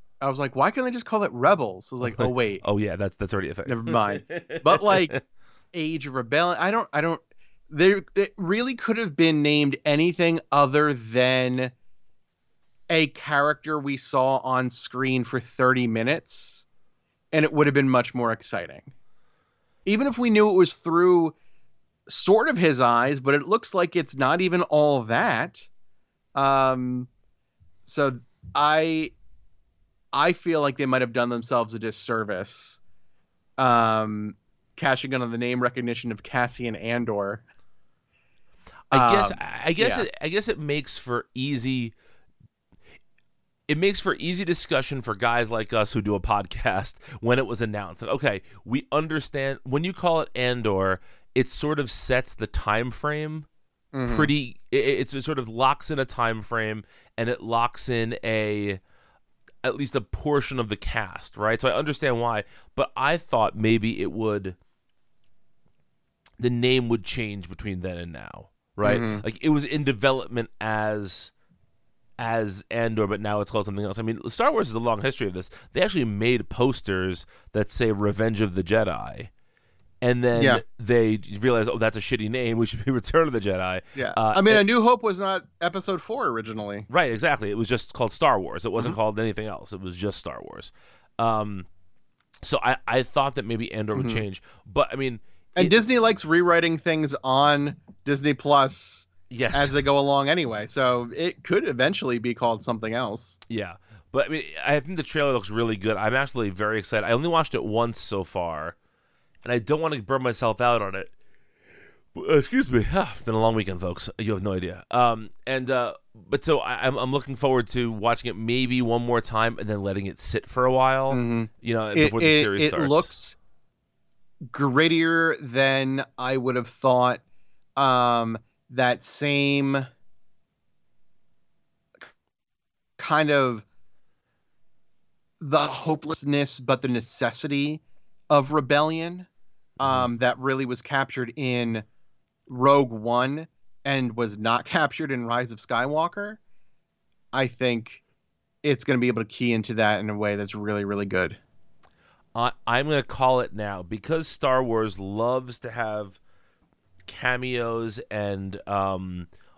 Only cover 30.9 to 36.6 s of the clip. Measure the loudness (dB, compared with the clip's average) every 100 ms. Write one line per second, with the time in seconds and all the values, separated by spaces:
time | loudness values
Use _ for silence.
30.9 | 2 2 0 0 -2 -2 0 0 -4 -8
31.9 | -8 -4 -4 -2 -4 -6 -12 -16 -20 -20
32.9 | -20 -20 _ _ _ _ 0 4 4 4
33.9 | 2 -2 -4 -8 -12 _ _ _ -4 0
34.9 | 0 -2 -4 -4 -4 -2 0 -2 -2 -6
35.9 | -6 -6 -10 -6 -2 -2 -4